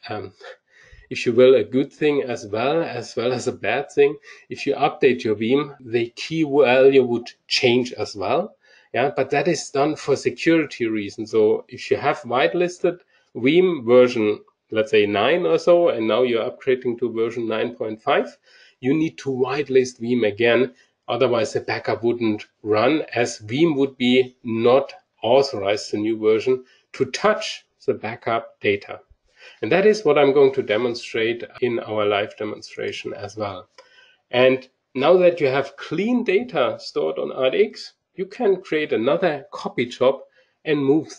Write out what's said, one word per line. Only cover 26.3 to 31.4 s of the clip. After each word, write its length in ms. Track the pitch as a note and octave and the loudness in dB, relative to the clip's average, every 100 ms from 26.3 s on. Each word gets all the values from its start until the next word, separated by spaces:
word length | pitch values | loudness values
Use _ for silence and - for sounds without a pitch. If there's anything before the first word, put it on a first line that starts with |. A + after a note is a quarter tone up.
| A2 B2 B2+ - _ _ | 2 0 -2 -6 _ _
to 120 | - C3 | -6 -6
touch 600 | - G#3 G#3+ - - _ _ - | -2 0 0 -4 -12 _ _ -6
the 60 | G#2+ | -6
backup 640 | G#2+ A2+ A#2+ A#2 - _ | -8 -8 -4 -4 -6 _
data. 400 | G#2+ G2+ - - _ _ _ _ - - | -2 -2 -4 -18 _ _ _ _ -20 -10
And 100 | A2 | -2
that 160 | E3+ G#3+ | 2 4
is 180 | G#3 D3+ | 4 2
what 140 | D3 | 4
I'm 140 | C#3+ | 4
going 200 | C#3+ C3+ | 6 4
to 80 | C3+ | 4
demonstrate 840 | G#2+ G#2 B2 A#2 - A#2+ A2+ A#2 | 0 0 -2 -4 -6 -4 -2 -4